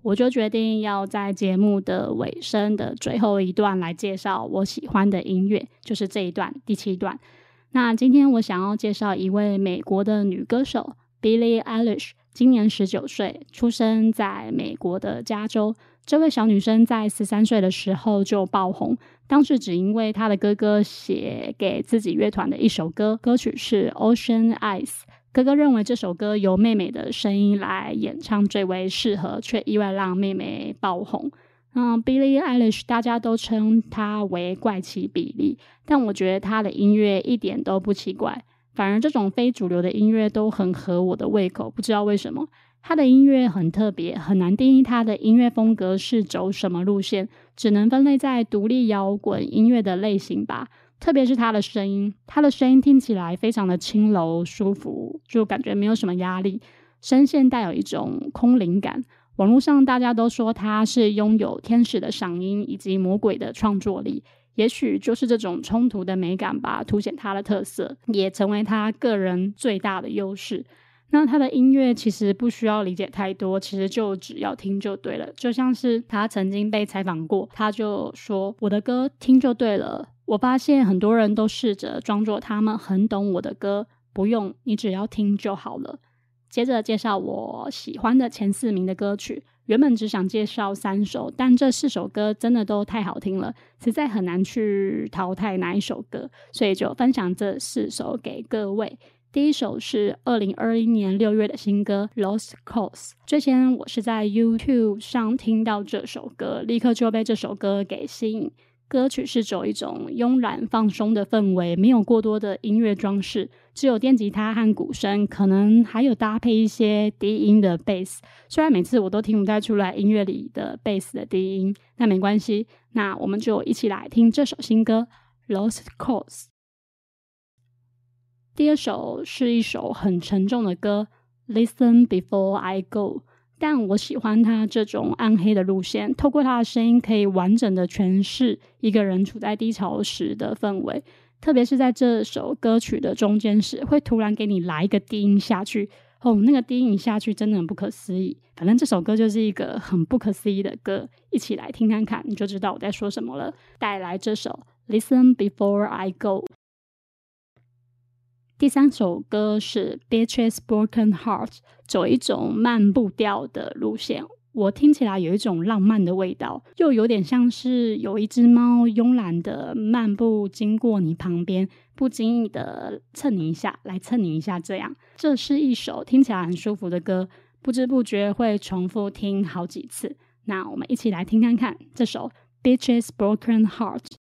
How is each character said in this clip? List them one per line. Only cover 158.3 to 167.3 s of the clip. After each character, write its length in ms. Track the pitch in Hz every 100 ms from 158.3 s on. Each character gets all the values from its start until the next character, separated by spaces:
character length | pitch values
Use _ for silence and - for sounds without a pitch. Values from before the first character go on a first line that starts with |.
| _ _ _
第 120 | 285
三 200 | 277 277
首 300 | - 196 170
歌 400 | - 208 214 214
是 400 | - 220 185 - _
Beatrice 500 | 226 226 - 226 - -
Broken 480 | 214 214 233 214
Heart， 440 | 180 - 202 226 - _ _ _
走 220 | 190 170
一 80 | 254
种 400 | - - - 214
慢 380 | 240 233 202
步 160 | 196 208
调 360 | - 214 156 139
的 300 | - - -
路 220 | 220 220
线， 260 | - - - - _
我 180 | 247 202
听 220 | 202 294
起 100 | 294
来 160 | 226 190
有 140 | 165
一 40 | 202
种 280 | 226 170 180
浪 160 | 214
漫 240 | 196 220 175
的 100 | 185
味 180 | 185
道， 300 | - 220 - _ -
又 160 | 330
有 120 | 233 233
点 160 | 220
像 300 | 165